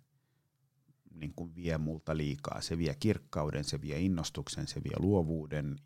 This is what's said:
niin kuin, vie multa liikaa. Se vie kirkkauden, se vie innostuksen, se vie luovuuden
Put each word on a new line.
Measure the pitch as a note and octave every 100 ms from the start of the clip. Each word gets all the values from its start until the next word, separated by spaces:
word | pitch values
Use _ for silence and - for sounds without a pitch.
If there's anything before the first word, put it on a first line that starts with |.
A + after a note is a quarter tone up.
| _ _ _ _ _ _ _ _ _ _ -
niin | E2 D2+ -
kuin, | E2+ E2
vie | E2+ D#2+
multa | D2+ D#2 - D#2
liikaa. | D2 C#2+ - -
Se | - E2
vie | D#2+ C#2+
kirkkauden, | A2 - - E2 D2 D2
se | C#2+ D2
vie | D2 D2
innostuksen, | F#2+ E2+ D#2 - C#3 - D2+
se | -
vie | - -
luovuuden | F#2 G2+ D#2+ D#2+ D2+ D2+ D2 C#2+